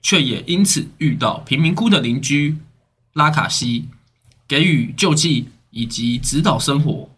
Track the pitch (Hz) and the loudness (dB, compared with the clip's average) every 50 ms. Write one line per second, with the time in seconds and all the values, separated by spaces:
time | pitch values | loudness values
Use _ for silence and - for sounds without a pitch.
0 | - - 196 170 143 127 110 - - - 170 180 202 190 - 156 - - - _ | 0 2 2 2 2 0 -2 -6 -4 -2 2 2 4 2 2 0 -2 -6 -6 _
1 | 160 147 120 - 127 127 - 80 - - - 147 160 160 185 - 226 233 196 151 | 0 0 0 2 0 -2 -2 -4 -4 -2 0 2 2 2 2 2 2 2 2 2
2 | 120 120 120 135 - 135 143 143 147 147 156 156 - - _ _ _ _ _ _ | 2 0 -2 -2 -2 0 0 0 0 0 -2 -4 -8 -16 _ _ _ _ _ _
3 | _ _ _ 156 147 151 156 143 101 - - - - 120 117 117 117 - - - | _ _ _ 0 2 2 2 0 -2 -2 -2 -2 -2 -2 -2 -2 -4 -8 -16 -20
4 | _ _ _ _ _ - _ _ _ _ 139 143 170 185 156 131 117 113 - - | _ _ _ _ _ -20 _ _ _ _ 0 2 2 4 2 2 0 -2 -2 0
5 | 196 185 147 - 156 170 147 120 117 - - _ _ _ - 113 117 117 - - | 0 2 2 2 2 0 0 0 -2 -6 -14 _ _ _ -8 -8 -8 -8 -6 -4
6 | 117 120 120 123 127 - - 147 170 202 135 120 - - 139 143 151 151 156 - | -2 -2 -2 -2 -4 -2 -2 0 2 2 0 0 0 0 0 2 0 0 -2 -4
7 | - - - | -8 -14 -20